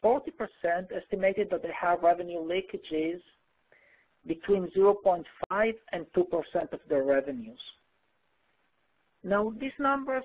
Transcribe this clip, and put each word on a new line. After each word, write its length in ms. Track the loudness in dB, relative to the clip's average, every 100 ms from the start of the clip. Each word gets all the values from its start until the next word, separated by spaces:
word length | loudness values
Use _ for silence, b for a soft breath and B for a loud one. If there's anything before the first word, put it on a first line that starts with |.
forty 300 | 2 2 0
percent, 600 | -8 -10 -4 -2 -2 -4
estimated 580 | -10 -6 0 2 2 -2
that 120 | -2
they 80 | -4
have 300 | -2 0 4
revenue 340 | 4 4 0 -6
leakages 840 | -4 -4 -4 -10 -4 -2 -2 -4 -12 _ _ _ _ b b b b _
between 460 | -8 -6 0 0 0
zero 240 | 4 4
point 320 | 6 2 2 -2 -12 -4
five 260 | 0 0 -2 -8
and 140 | -8 -2
two 100 | 0
percent 480 | 0 -2 -2 -4 -4
of 80 | -8 -2
their 140 | 0
revenues. 580 | 4 2 0 -6 -12 -16 -18 -20 _ _ _ _ _ _ _ _ _ _ _ _ _ _
Now, 280 | -2 0 0 -4
these 200 | -8 -2
numbers 460 | 0 0 -2 -4